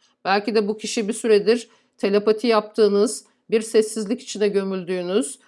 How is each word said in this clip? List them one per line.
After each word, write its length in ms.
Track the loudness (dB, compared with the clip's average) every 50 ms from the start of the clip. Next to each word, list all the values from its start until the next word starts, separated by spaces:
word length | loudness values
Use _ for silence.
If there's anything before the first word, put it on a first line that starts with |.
| _ _ _ _ -4
Belki 300 | -2 0 0 0 0 0
de 120 | 0 0 0
bu 100 | -4 -6
kişi 300 | -6 -6 -4 -4 -4 -4
bir 60 | -4
süredir 560 | -4 2 4 4 4 4 4 0 0 0 -10 _ _ _ _ _ _
telepati 500 | -4 0 0 0 2 2 0 0 2 2
yaptığınız, 800 | 2 2 0 -2 0 2 2 4 4 4 2 0 -2 -6 -14 _ _ _ _ -2
bir 120 | -2 -2
sessizlik 600 | -2 2 2 2 2 2 -2 -6 -4 -4 -6 -6
içine 260 | -6 -10 -6 -2 -2 0
gömüldüğünüz, 920 | 0 0 -2 -2 -6 -6 -6 -6 -6 -6 -4 -2 0 0 -2 -2 -8 -16 _